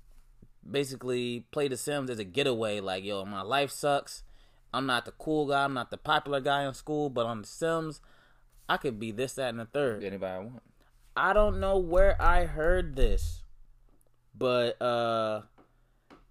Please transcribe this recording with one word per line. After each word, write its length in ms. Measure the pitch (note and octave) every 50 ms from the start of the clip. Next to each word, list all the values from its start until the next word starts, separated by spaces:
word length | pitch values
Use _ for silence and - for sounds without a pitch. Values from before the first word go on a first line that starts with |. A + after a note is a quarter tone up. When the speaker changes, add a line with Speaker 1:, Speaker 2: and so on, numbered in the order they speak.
| - - - - - - - - - - - _ - D#2
Speaker 1:
basically 720 | G#2+ C#3 C#3+ C3 C3+ A#2 B2+ B2+ B2+ B2 A#2+ A#2+ A#2+ A#2+ A2+ _
play 180 | - D#3 C#3+ C#3
The 80 | B2+
Sims 340 | A#2 - D3+ D3 C#3+ C3 B2+
as 80 | B2 A2
a 60 | G#2
getaway. 560 | F#2 F2 C3+ C#3 C#3 A#2+ A2+ A2+ G#2+ G#2 G#2
Like, 240 | F#2+ F#2+ F#2 F#2+ G2
"Yo, 200 | G2+ G#2 G2 F#2+
my 180 | G2+ G#2 G2 F#2+
life 280 | G#2 C3 C#3+ C#3+ C3+
sucks. 520 | - - - C#3+ C#3+ C#3 - - - - - - - - - - - - - - -
I'm 140 | B2 C3+
not 180 | C3+ B2 A#2+ -
the 80 | - -
cool 340 | - - D#3+ D#3 D3+ D3 C#3
guy. 160 | C#3+ C#3 C#3
I'm 100 | C#3 C3+
not 160 | B2 A#2 -
the 80 | G#2+ -
popular 420 | - - D#3 D3+ - C#3 C#3+ C#3
guy 240 | C3 C#3+ C#3 C#3+ C#3
in 100 | C#3 B2
school. 360 | - - - D3+ D3+ D3 C#3+
But 160 | B2 B2 A#2
on 160 | A#2 A#2 A2 G2
The 60 | -
Sims, 520 | - - E3 E3 E3 E3 D#3+ D#3 D3 - - - - - - - - - - - - - - -
I 80 | E3+
could 220 | F#3 - C#3+ A2+ G#2
be 100 | A#2 A2+
this, 240 | G#2 A2 C3 C3+ -
that, 160 | - C3+ B2
and 100 | A2+ A#2
the 60 | A2+
third." 380 | - - C#3+ C#3+ B2+ A2 G#2 G#2
Speaker 2:
Anybody 300 | F#2+ G2 G2 F#2+ F#2+ F#2
I 40 | F#2
want. 240 | G2 A#2+ B2+ A#2 - _ _ _ _ _ _ _ - - -
Speaker 1:
I 160 | B2 D3 F3+ G3
don't 280 | G#3+ G#3+ G#3 G3+ F#3+
know 160 | F#3+ F#3+ G3
where 440 | G3 F3+ D#3+ E3+ F#3 G3+ G3 E3 - -
I 220 | E3 F3 F3 F3
heard 500 | D#3+ D3 D#3 D#3 E3+ F3+ F#3 F3 D#3 C3+
this, 460 | C3+ B2+ A2+ - - - - - - - - - - - - - - - - - - - _ _ _ _ _ -
but, 460 | G2+ B2+ B2+ B2 B2 A#2+ A#2+ A2 -
uh, 640 | A#2+ B2 A#2+ A#2 A#2 A2+ A2+ A2+ A2 A2 G#2+ G#2+ G#2+ - _ - - _ _ _ _ _ _ _ _ - - - - -